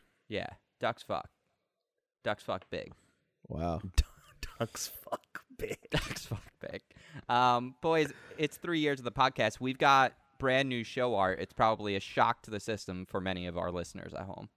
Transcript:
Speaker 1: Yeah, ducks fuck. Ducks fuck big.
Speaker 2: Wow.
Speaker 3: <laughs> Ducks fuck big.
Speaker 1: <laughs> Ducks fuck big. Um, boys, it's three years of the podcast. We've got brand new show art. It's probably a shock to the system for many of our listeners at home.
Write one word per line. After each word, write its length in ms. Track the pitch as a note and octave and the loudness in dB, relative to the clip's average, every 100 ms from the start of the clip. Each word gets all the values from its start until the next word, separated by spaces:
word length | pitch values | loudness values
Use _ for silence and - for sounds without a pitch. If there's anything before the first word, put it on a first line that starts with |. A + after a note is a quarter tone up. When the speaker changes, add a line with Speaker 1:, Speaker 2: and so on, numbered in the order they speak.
| _ _ - | _ _ -8
Speaker 1:
Yeah, 200 | G2 - - _ - | -8 -8 -12 _ -6
ducks 220 | A2+ A#2+ | -6 -4
fuck. 260 | - G2 - _ _ _ _ _ _ _ _ _ | -6 -6 -6 _ _ _ _ _ _ _ _ _
Ducks 200 | - G#2 | -6 -6
fuck 260 | - F#2+ - | -4 -6 -6
big. 220 | E2+ - - _ _ _ _ - | -8 -8 -14 _ _ _ _ -10
Speaker 2:
Wow. 320 | D2 E2+ D#2+ G2 - - - | -4 -2 -4 -2 0 0 -2
Speaker 3:
<laughs> 400 | - - - - | -20 -16 -12 -8
Ducks 280 | A2+ - - | -8 -6 -10
fuck 560 | - - - _ - - C4 | -12 -10 -10 _ -20 -18 -10
big. 200 | - - | -10 -10
Speaker 1:
<laughs> 80 | - | -4
Ducks 340 | D3 - - - | -4 -4 -8 -8
fuck 180 | G#2 - - | -10 -10 -14
big. 220 | - G2 - - - D3 - | -12 -12 -14 -20 -20 -12 -2
Um, 460 | B2 B2 A#2+ B2 C3 | 4 4 4 0 -4
boys, 320 | E3 D#3+ D3+ - - - | 0 2 2 -2 -14 -4
it's 200 | D3+ - | -4 -2
three 220 | F3 E3+ | -4 0
years 200 | D3 C#3 | 2 0
of 60 | A#2+ | -2
the 60 | |
podcast. 480 | A#2+ C3+ C3+ A2 - | 2 2 4 0 0
We've 160 | B2+ C3 | -4 4
got 340 | D3 C3+ C3 - _ - | 6 8 6 2 _ -4
brand 280 | C3+ C3 C#3 | 2 4 2
new 160 | B2 | -2
show 320 | A2+ - B2 G#2 | -4 0 2 4
art. 240 | F#2 F#2+ | 2 2
It's 140 | F#2+ | -4
probably 420 | - A2+ A2 G#2 G2 | 2 2 4 0 -2
a 40 | |
shock 400 | - - A2+ A#2 | -2 2 2 2
to 80 | - | -4
the 80 | G#2 | -8
system 460 | - G#2+ - F#2 F#2 | -4 -6 -6 -10 -6
for 160 | G#2 | -4
many 240 | F#2 F#2 F2 | -2 -4 -4
of 120 | F2 | -4
our 140 | F2 | -4
listeners 420 | F2 E2+ - - | -4 -6 -10 -12
at 100 | - | -10
home. 260 | F#2 F#2 G#2 | -10 -12 -14